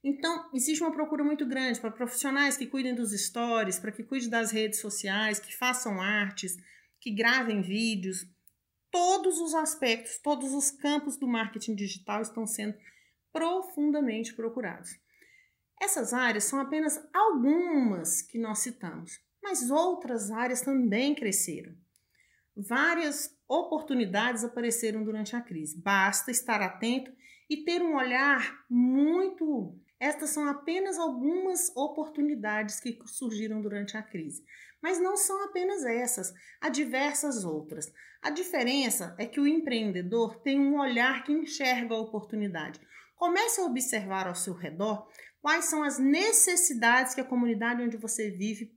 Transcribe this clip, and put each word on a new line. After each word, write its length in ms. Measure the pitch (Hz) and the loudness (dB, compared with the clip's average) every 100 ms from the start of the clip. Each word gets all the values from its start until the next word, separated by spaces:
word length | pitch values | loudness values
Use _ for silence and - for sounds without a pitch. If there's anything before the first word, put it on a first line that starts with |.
Então, 480 | 277 277 330 330 - | -2 -2 -2 -2 -4
existe 280 | 262 240 311 | -2 0 0
uma 120 | 330 | 0
procura 320 | 311 302 294 294 | -2 -2 0 0
muito 200 | 294 269 | 0 -2
grande 340 | 262 262 240 | -2 -2 -2
pra 120 | 226 | -6
profissionais 640 | 220 240 - 277 269 285 269 | -6 -4 -2 0 2 2 0
que 100 | 240 | -4
cuidem 300 | 269 254 240 | -2 -2 -2
dos 160 | 226 | -2
stories, 680 | 202 - 233 233 226 202 185 | -2 -4 -2 0 2 0 -2
pra 120 | 208 | -6
que 100 | 208 | -8
cuide 280 | 214 269 240 | -6 -4 -2
das 200 | 233 220 | -2 0
redes 300 | 220 220 214 | 0 -2 -2
sociais, 640 | 208 208 202 196 220 208 | -6 -6 -2 0 0 -2
que 140 | - - | -6 -4
façam 460 | 247 247 240 190 | -2 -2 -2 -2
artes, 540 | 190 214 202 - 185 - - - _ _ | 0 0 0 -4 -8 -10 -14 -20 _ _
que 100 | 254 | -6
gravem 500 | 208 233 254 233 214 | 0 4 4 2 0
vídeos. 640 | 180 208 226 214 185 185 - _ _ _ _ _ _ | 0 0 0 0 -4 -6 -10 _ _ _ _ _ _
Todos 500 | 359 359 392 370 320 | 2 4 6 4 0
os 140 | 330 | 0
aspectos, 640 | 320 302 - 247 226 - - | 0 0 0 0 0 -2 -6
todos 340 | - 285 262 | -2 -2 0
os 180 | 277 277 | 0 0
campos 460 | - 285 294 285 269 | 0 0 0 -2 -4
do 100 | 254 | 0
marketing 480 | 233 220 220 214 208 | 0 0 -4 -4 -4
digital 460 | 202 - - 208 | -4 -8 -6 -4
estão 260 | 226 233 220 | -4 -6 -6
sendo 300 | - 208 208 - _ _ _ _ | -4 -4 -8 -14 _ _ _ _
profundamente 1000 | 320 330 370 370 - 294 302 269 220 226 | -2 0 -2 -4 0 2 4 2 0 -4
procurados. 580 | - 226 233 208 - 175 - _ _ _ _ _ _ _ _ | -4 -6 -4 -6 -8 -14 -18 _ _ _ _ _ _ _ _
Essas 320 | 403 381 226 | -2 0 0
áreas 320 | 240 247 214 - | 2 2 2 0
são 160 | 269 | -2
apenas 360 | 269 311 311 302 - | 0 0 0 -2 -2
algumas 1080 | 359 440 311 247 320 349 302 240 185 156 - | 4 4 6 4 4 4 4 4 2 0 -2
que 180 | - 226 | -4 -6
nós 200 | 226 214 | -4 -2
citamos, 600 | - 226 175 156 170 - _ _ | -4 -6 -10 -10 -14 -18 _ _
mas 260 | 403 370 247 | -4 -2 2
outras 640 | 285 349 359 240 233 202 | 4 4 0 -4 -4 -4
áreas 300 | 220 247 247 | -2 -2 -2
também 520 | - 269 240 202 269 | 0 2 4 4 2
cresceram. 600 | 294 220 185 - 143 - - _ _ _ _ _ _ _ - | 0 0 0 0 -4 -10 -20 _ _ _ _ _ _ _ -14
Várias 800 | 202 240 311 339 311 285 - _ _ | -2 2 2 2 0 -2 -8 _ _
oportunidades 1000 | 285 - 311 302 254 208 196 233 233 233 | 0 0 -4 0 0 2 2 0 0 -4
apareceram 580 | 240 233 226 226 214 | -2 -2 0 -2 -2
durante 320 | 214 214 214 240 | -2 -4 -4 -4
a 60 | |
crise. 400 | 233 165 151 - | -6 -8 -8 -4
Basta 500 | - 196 190 202 - | 2 6 6 2 0
estar 300 | 240 - 214 | -2 0 0
atento 500 | 190 - 226 254 262 - - - _ | 0 -2 0 0 -2 -18 -20 -20 _
e 60 | 302 302 | -4 0
ter 160 | 349 | 0
um 160 | 349 294 | 2 2
olhar 680 | 254 247 277 269 - - _ | 2 2 4 4 2 -6 _
muito. 1080 | 240 247 262 294 349 381 381 311 269 175 175 _ _ | 4 6 6 6 4 2 0 -2 0 -4 -10 _ _
Estas 300 | 269 302 302 | -4 -2 -4
são 180 | 302 294 | -2 -2
apenas 500 | 285 330 349 392 330 | -2 -2 -2 -2 -2
algumas 720 | 330 247 269 359 381 359 - - | -2 0 0 0 0 0 -2 -2
oportunidades 1040 | 285 - 311 - 294 277 208 214 208 - | -4 -2 -6 -2 -2 0 -2 -2 -4 -6
que 180 | 247 233 - | -8 -10 -12
surgiram 560 | - 254 214 220 214 | -8 -6 -4 -4 -4
durante 360 | 208 202 202 220 | -4 -6 -6 -8
a 40 | |
crise. 400 | 214 180 156 - - - - _ | -10 -8 -8 -12 -16 -20 -20 _
Mas 200 | 311 370 | -2 0
não 160 | 370 403 | 2 2
são 260 | - 392 | 0 0
apenas 400 | 403 381 370 403 | -4 -2 -2 -2
essas, 500 | 262 233 247 - 185 - - - | -2 -2 -2 -2 -6 -10 -20 -8
há 80 | 311 | -4
diversas 720 | 262 277 254 285 285 302 240 | -2 -2 0 0 0 -2 -2
outras. 480 | 180 156 151 156 - - - - | -4 -4 -6 -10 -10 -14 -20 -6
A 80 | - | -4
diferença 840 | 294 359 302 240 277 254 - 170 - | -4 -2 0 2 2 2 0 -4 -6
é 60 | 233 | -6
que 140 | - | 2
o 60 | 285 | 4
empreendedor 960 | 320 311 233 214 180 180 226 226 226 | 4 2 0 0 -2 0 2 0 0
tem 200 | - 277 | 0 4
um 180 | 277 285 | 6 4
olhar 460 | 269 240 247 262 - | 2 4 2 2 0
que 80 | |
enxerga 600 | 302 302 - 269 247 233 | 0 0 0 0 2 0
a 60 | 226 | -2
oportunidade. 800 | 226 214 208 214 202 170 151 - - - - _ | -2 -6 -6 -4 -2 -4 -6 -10 -20 -20 -20 _
Comece 420 | 349 359 466 - | 2 4 2 2
a 60 | 349 | 0
observar 640 | 247 240 220 190 190 190 | 0 0 -2 -2 -2 -2
ao 80 | 175 | -4
seu 180 | - | -6
redor 520 | 175 175 160 208 208 - - - _ | -6 -8 -2 -2 -2 -6 -20 -20 _
quais 240 | 294 320 330 | 2 2 2
são 180 | 311 | 0
as 160 | 294 254 | 0 2
necessidades 1120 | 269 302 427 427 - 349 - 240 233 247 254 | 4 6 6 6 6 4 2 4 6 6 4
que 60 | - | -2
a 60 | 254 | 0
comunidade 580 | 247 240 214 233 240 | 2 2 2 0 0
onde 140 | 240 226 | -2 -4
você 340 | 220 - 214 | -6 -4 -4
vive 420 | 180 208 214 220 | -2 -4 -4 -8